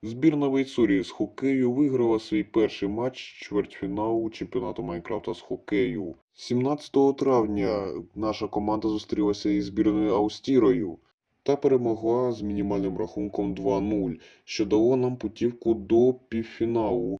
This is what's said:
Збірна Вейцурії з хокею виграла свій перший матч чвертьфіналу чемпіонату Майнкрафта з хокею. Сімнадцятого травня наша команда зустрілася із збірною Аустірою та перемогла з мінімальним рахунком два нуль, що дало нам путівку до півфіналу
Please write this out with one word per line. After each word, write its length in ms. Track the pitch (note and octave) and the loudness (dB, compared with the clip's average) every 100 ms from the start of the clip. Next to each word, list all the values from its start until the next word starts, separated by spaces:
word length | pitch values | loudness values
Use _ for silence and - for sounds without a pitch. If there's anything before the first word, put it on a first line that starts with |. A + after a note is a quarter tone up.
Збірна 440 | A2 A#2 D3+ D3+ C#3+ | -10 2 2 4 2
Вейцурії 560 | C3+ C3 - A2+ G2 | 0 0 2 4 4
з 60 | F2 | 0
хокею 600 | - G#2 - C3+ C3+ B2+ | -6 -6 -2 0 2 2
виграла 480 | B2 D3 C3 A#2+ A2 | 2 2 2 2 0
свій 240 | - G#2+ | 0 -2
перший 460 | - - G#2+ - G2 | 0 0 0 0 -4
матч 300 | G#2 B2+ C3 | -2 -4 -6
чвертьфіналу 1080 | - - - G#2 G2 - G2 G#2+ A2 A#2 A2 | -18 -16 -6 -4 -4 -6 -6 -4 -2 0 -2
чемпіонату 540 | - A2 B2 G#2+ G#2+ | -6 -6 -6 -6 -8
Майнкрафта 500 | G#2 G2+ - G#2+ - | -6 -8 -6 -8 -6
з 80 | - | -10
хокею. 760 | - - - G#2 F#2 G2 F2+ - _ | -8 -10 -2 0 0 -2 -8 -12 _
Сімнадцятого 800 | _ - B2 B2+ D3 - - C#3 | _ -4 0 0 -2 -2 2 4
травня 760 | C3+ C3+ B2+ G#2+ G#2 G2 G#2+ G2 D#2 - - | 4 2 2 2 0 0 -2 -4 -8 -12 -6
наша 320 | G#2+ G#2 G2+ | -4 -4 -4
команда 420 | A2 G#2 G#2+ A2 | -4 -2 -2 -2
зустрілася 600 | G#2+ - G#2 G#2 G2+ G#2+ | -4 -4 0 0 0 0
із 160 | G2+ G2 | 0 -2
збірною 480 | G2 G#2+ G#2 G#2+ | 0 2 2 2
Аустірою 840 | A2 G#2+ - - C3 G#2+ F#2 E2+ D#2 _ _ _ _ | 2 0 -2 2 4 6 4 0 -8 _ _ _ _
та 120 | - C#3+ | 0 2
перемогла 760 | C#3+ C3 A#2 A2 A2+ A#2+ B2+ | 4 4 2 0 2 2 2
з 100 | A2+ | -2
мінімальним 560 | G#2 G#2 A#2 A#2+ - - | -4 -2 -2 0 -2 -2
рахунком 560 | G#2+ - G#2 - G2+ | -6 -4 -4 -2 -2
два 280 | F#2 F#2+ G2 | -2 0 0
нуль, 320 | G2+ G#2+ F#2 - - _ | 0 -2 -2 -6 -14 _
що 220 | - - G#2 | -14 -4 2
дало 300 | G#2+ A#2 C3 | 4 4 4
нам 220 | B2+ B2 | 0 -2
путівку 560 | A2 - A#2 A#2+ A2+ | -8 -2 -2 -2 0
до 400 | A2 G2 A2+ B2+ B2 _ | 0 4 6 6 2 _
півфіналу 880 | A2+ A2+ - A#2 A#2 A2 F2+ F2+ G2 | -6 -6 -4 -2 0 0 -2 -2 -6